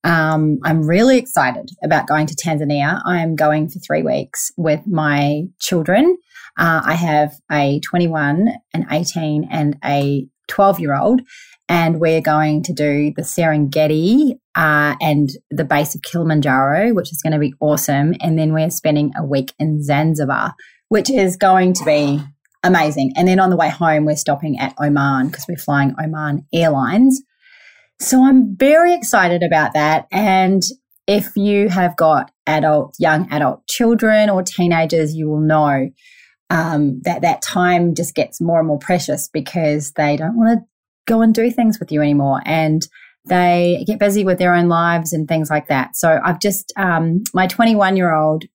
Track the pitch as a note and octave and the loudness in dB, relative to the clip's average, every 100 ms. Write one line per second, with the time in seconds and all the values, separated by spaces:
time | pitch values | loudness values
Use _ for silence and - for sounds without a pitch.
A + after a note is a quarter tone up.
0 | E3+ E3 D#3 D#3 D#3 D3 D#3+ D#3+ D3+ F3 | 0 0 2 0 0 -2 -2 -2 2 2
1 | A#3+ C4 B3 - C3 B2 - - D3+ D#3 | 4 4 2 0 0 -2 -14 -10 -2 -2
2 | - D3+ D3+ D#3 E3 D3+ D3 D3 C#3+ F3+ | 0 -2 -2 -4 -4 -2 -2 -2 -2 -2
3 | - F3+ E3 D#3 D3+ D3+ D#3 F3+ - D#3 | -2 -2 -2 0 0 0 -2 -8 -6 -4
4 | - C3 - - - - D#3+ D3+ G#3 E3+ | -2 -4 -6 -10 -10 -4 -2 -2 -2 -2
5 | D3+ C#3+ C#3+ D3 F3 _ - F3+ D#3 G3 | 0 0 0 -2 -6 _ -4 -2 0 2
6 | D#4+ F4+ _ - - - E3+ D#3+ - E3 | 2 0 _ -20 -18 -2 0 0 -2 -2
7 | E3+ D3+ D3 - _ D3+ C#3+ C#3+ - F3 | 0 0 0 -4 _ -2 0 -2 -4 -2
8 | E3+ D#3+ C#3+ D#3 A3+ - _ E3+ - D#3 | -2 0 -2 0 0 -2 _ -8 -4 -4
9 | E3+ F3 D#3 D3+ - D#3+ D3 D3 - C#3+ | -4 -6 -4 -4 -4 -2 -2 -2 -2 -2
10 | C#3+ C#3+ - _ - - G3 F#3+ D#3 C#3 | 0 -2 -6 _ -10 2 2 2 -2 -2
11 | - B3+ - - - _ - F3 E3 D#3+ | 0 0 -2 -20 -20 _ -4 0 0 0
12 | E3 D#3+ D#3 D3+ D#3 D3+ D#3 D3+ D3 C#3+ | 0 0 0 0 2 -2 -4 -2 -2 0
13 | D3 D3+ D#3+ - E3 D3+ C#3+ D3+ D3+ D#3 | -2 -4 -8 -2 0 2 0 0 0 2
14 | E3+ B3 D4 - _ - D#3+ D3 D3 - | 2 2 2 -2 _ -2 0 2 0 0
15 | D#3 D3 C#3 C3+ _ D3 D3 D3 D3 - | 0 0 0 -4 _ -6 -2 0 -2 -6
16 | - F3 E3 D#3 C#3+ C3 C3+ D#3 A3+ G#3 | -8 -4 0 0 2 0 2 0 0 0
17 | D3 E3 D#3+ D#3 D3 - D3+ D3 - C#3 | -4 -6 -4 -2 -2 -2 -2 0 0 0
18 | D3 F3 F3 D#3+ D#3 D#3 D#3+ - D#3+ D3 | 0 0 -2 0 0 0 -2 -2 -2 0
19 | D3 - D3+ C#3 C3+ - D#3 D3+ C#3+ C#3+ | -2 -4 -4 -4 -4 -6 -4 -2 0 0
20 | D#3+ D#3 C#3 F2 G#1+ - - _ _ A3 | 0 0 -2 -2 -6 -8 -20 _ _ -2
21 | - C4 F#3+ F3+ G3 F#3 F#3 F3+ - D3 | 0 0 0 2 2 4 2 0 0 0
22 | C#3+ D3 - _ _ _ F3+ F3+ D3+ C#3+ | 0 -2 -6 _ _ _ 0 2 2 0
23 | C3+ - F3+ F#3 F#3 F3 D#3+ D3 E3 D3+ | -2 0 2 4 2 2 0 0 0 2
24 | D3+ D3+ - C#3+ D#3+ C3+ C3 - D3 C#3+ | 0 -2 -2 -4 -2 -4 -6 -4 0 2
25 | C#3 C3+ C3 - - E3 - C#3+ C#3 - | 2 0 -2 -6 -12 -10 -2 0 0 -2
26 | D#3 D#3 D3+ D3 - E3 E3 D#3+ A3+ G#3+ | -8 -6 -4 -6 -4 0 0 0 0 4
27 | C4 C4 - _ _ - - _ _ _ | 4 2 -6 _ _ -20 -20 _ _ _
28 | - B3+ C4 C4 A3 F#3+ C4+ D#4 F4 F4 | 0 4 6 6 4 2 4 6 6 2
29 | - A3 F3+ F3 E3+ D#3 D3+ D#3 D3+ D#3 | 2 2 2 2 2 0 0 0 0 0
30 | - F#3 G#3 F#3+ F#3 F#3+ F3 - _ _ | -2 -2 2 2 2 2 -2 -8 _ _
31 | - G3+ G3+ - G3+ G3+ G#3 F#3 F3+ - | -2 -2 -2 -2 0 2 0 0 0 2
32 | D#3+ D3 B2+ _ - D#3 D#3 D3+ C#3 - | 2 2 -2 _ -4 -2 2 0 -2 -2
33 | E3 D#3 F3+ D3 C#3+ - - - A#3 A#3 | 0 0 -2 -2 -2 -4 -10 -2 2 2
34 | A3+ G#3+ G#3+ F#3+ F3+ - F3 E3 D#3+ E3 | 4 4 2 0 -4 -2 0 0 0 0
35 | D3+ D#3+ D#3 D3+ D#3 D#3 D3 C#3 C3+ - | -2 -2 -4 0 2 2 2 0 -4 -8
36 | _ - _ _ _ E3+ E3 D3+ D3 C3 | _ -20 _ _ _ -4 -2 0 -2 -2
37 | - E3+ E3+ - - F#3+ F3+ F3+ F3 E3+ | -6 -2 0 -2 -4 0 2 2 2 -2
38 | E3+ - D#3 - E3+ E3 D#3+ D3 - F3+ | -4 -4 -6 -4 0 0 0 -2 -2 -2
39 | C#3+ D3 - D#3 C3+ F3+ D#3 D3 C#3+ - | -2 -6 -6 -8 -6 -2 0 -2 -4 -2
40 | D3 D3 D#3+ A#3 A3+ A#3 - _ _ _ | -2 0 -2 2 2 2 -2 _ _ _
41 | - A3+ A3+ G#3+ A3+ A#3 A3+ G#3+ E3+ D3+ | -2 2 4 4 0 2 0 0 -4 -2
42 | D3 D3 C#3 C3+ - D#3+ D#3 D#3 D#3 - | 2 2 0 -2 -2 -2 0 0 -4 -14
43 | - _ - F3+ F3+ F3 F3 F3 E3 G#3+ | -20 _ -2 2 4 4 2 0 -2 0
44 | G3+ G3+ F#3+ F3+ F3+ F3 F3 E3 E3+ E3+ | 0 2 0 2 2 2 2 2 2 0
45 | D#3+ D#3+ D#3 D#3+ D3+ D3+ D3+ C#3 - - | -2 -6 -2 -2 -2 -4 -2 -4 -2 -2
46 | E3+ D#3+ E3+ E3 G3+ F#3+ - - F#3+ E3 | 0 2 0 -2 -2 -4 -10 -6 -2 0
47 | E3 F3 G#3+ F#3 F#3 - A3+ G#3+ F#3+ F#3+ | 0 -2 -2 -2 -2 0 0 2 2 0
48 | F3 D#3 D#3 D#3 - | 0 0 0 -2 -6